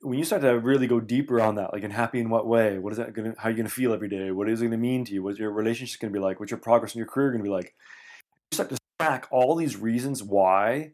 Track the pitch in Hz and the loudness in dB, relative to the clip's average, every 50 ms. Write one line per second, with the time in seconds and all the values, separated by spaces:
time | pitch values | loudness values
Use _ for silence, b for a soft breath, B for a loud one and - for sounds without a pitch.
0 | - 139 123 139 165 - 214 170 139 127 123 120 113 127 139 135 127 123 123 117 | -8 -4 -2 -2 0 0 0 2 4 4 4 4 4 4 4 4 4 4 2 0
1 | 110 107 120 135 147 - 123 117 110 110 104 104 95 - - 101 101 104 104 117 | 0 0 0 0 0 2 2 4 4 4 2 0 -4 -4 -6 -6 -6 -6 -2 -2
2 | 117 113 - 120 117 113 113 113 110 113 117 113 110 104 98 95 92 104 107 113 | -2 -2 -2 -2 -2 2 0 0 2 2 2 4 4 2 0 -2 -6 -6 -6 -6
3 | 117 120 107 113 107 113 113 - - 113 113 113 113 104 - 127 131 117 110 95 | -6 -6 -6 -8 -8 -8 -8 -6 -4 -4 -2 -2 -2 -4 -2 -2 0 0 0 0
4 | 104 101 101 95 95 95 95 95 101 110 113 110 120 117 113 113 120 123 127 127 | -4 -6 -6 -4 -4 -4 -2 -2 -2 -2 0 0 0 -2 0 0 0 0 0 -2
5 | 120 104 101 95 92 101 101 104 107 107 104 107 107 113 117 117 127 117 - - | -2 -4 -4 -4 -4 -4 -6 -4 -6 -4 -2 -2 -2 -2 -2 -4 -6 -12 -10 -8
6 | 117 107 98 101 95 95 92 - 104 101 120 - - 110 117 117 113 - - 117 | -6 -6 -4 -2 -2 -2 -2 -4 -8 -10 -10 -6 0 2 4 4 2 0 -8 -8
7 | 110 - - 131 139 139 120 110 101 101 98 90 85 - _ B B B B B | -8 -4 -2 0 0 0 0 0 -2 -2 -2 -4 -4 -8 _ B B B B B
8 | B B B B B B _ _ _ - - - - - 131 - _ _ _ - | B B B B B B _ _ _ -8 -6 -6 -4 -4 -6 -10 _ _ _ 0
9 | 160 156 135 131 - - 131 127 127 135 165 165 165 139 104 101 107 113 113 123 | 0 0 0 0 -2 0 4 4 6 6 4 2 0 -2 -4 -4 -2 0 0 0
10 | 127 139 135 107 101 98 98 98 95 92 95 98 104 113 127 151 156 151 | 0 -2 -4 -4 -4 0 4 4 6 6 6 4 4 2 0 -2 -4 -8